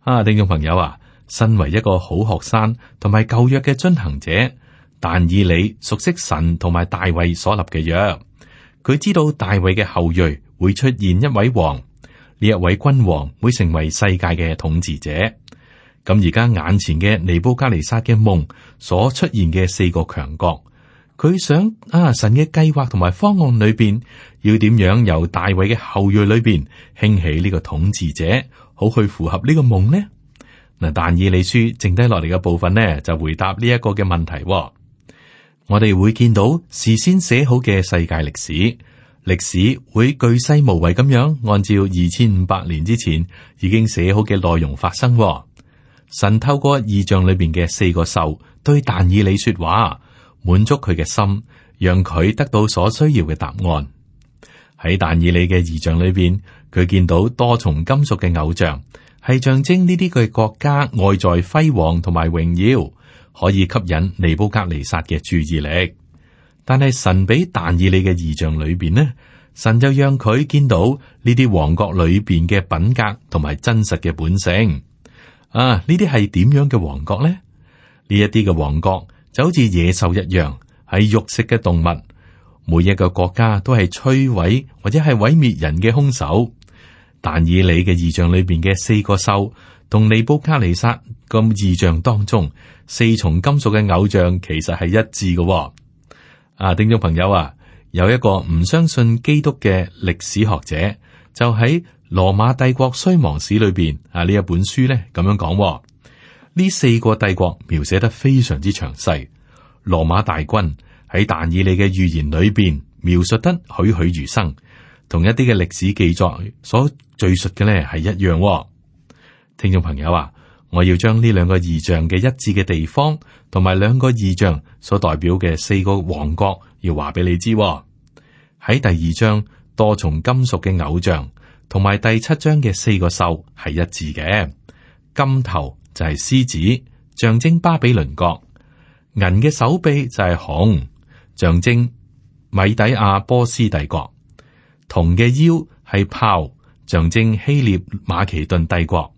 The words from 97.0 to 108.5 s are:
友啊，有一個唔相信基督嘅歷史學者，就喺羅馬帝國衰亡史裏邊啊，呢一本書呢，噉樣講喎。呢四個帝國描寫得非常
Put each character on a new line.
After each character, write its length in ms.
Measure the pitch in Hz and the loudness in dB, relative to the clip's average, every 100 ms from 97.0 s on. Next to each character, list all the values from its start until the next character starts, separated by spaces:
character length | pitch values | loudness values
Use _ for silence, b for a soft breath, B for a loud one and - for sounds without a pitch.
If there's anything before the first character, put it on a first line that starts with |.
| 92 80 | 0 0
友 160 | 95 | 2
啊， 220 | 95 71 - b b b | 0 -2 -12 b b b
有 200 | 87 92 | 0 2
一 60 | 123 | 2
個 240 | 113 95 | 2 0
唔 240 | - 82 87 | -2 -2 0
相 200 | 160 165 | 2 2
信 360 | - 117 117 | 2 2 2
基 200 | 135 147 | 0 0
督 160 | 147 139 | 0 -2
嘅 280 | 104 92 87 - | 0 0 -2 -4
歷 140 | 92 87 | -4 -4
史 200 | - 101 | -6 -2
學 180 | 107 80 | 0 -2
者， 320 | - 78 98 107 b b b | -4 -4 -4 -4 b b b
就 200 | - 120 | -2 -2
喺 300 | 110 117 170 175 b _ | 2 2 0 -4 b _
羅 240 | 92 92 | 0 2
馬 220 | 98 117 131 | 2 0 2
帝 160 | 131 | 0
國 200 | 127 131 | 0 -2
衰 240 | 123 185 180 | 0 2 2
亡 200 | 98 73 | 2 -2
史 200 | - 104 | -2 2
裏 60 | 104 | 2
邊 300 | 92 80 71 _ | 2 -2 -4 _
啊， 120 | 87 | -4
呢 80 | 87 | 0
一 80 | 101 | 0
本 200 | 92 87 | 0 -2
書 240 | 98 - 127 | -2 -2 0
呢， 100 | 127 - | -2 -4
噉 100 | - | -2
樣 120 | 92 104 | 0 0
講 200 | 82 95 | -2 0
喎。 260 | 95 67 _ _ B B B B B | 0 -2 _ _ B B B B B
呢 160 | 170 190 | -2 -2
四 300 | - 131 117 | 0 0 2
個 160 | 113 107 | 0 0
帝 180 | 104 | -2
國 260 | 90 90 - - | 0 -2 -4 -6
描 160 | 80 | -4
寫 160 | 71 95 | -2 0
得 100 | 113 | 0
非 320 | - 135 135 | -2 2 2
常 200 | 123 | 2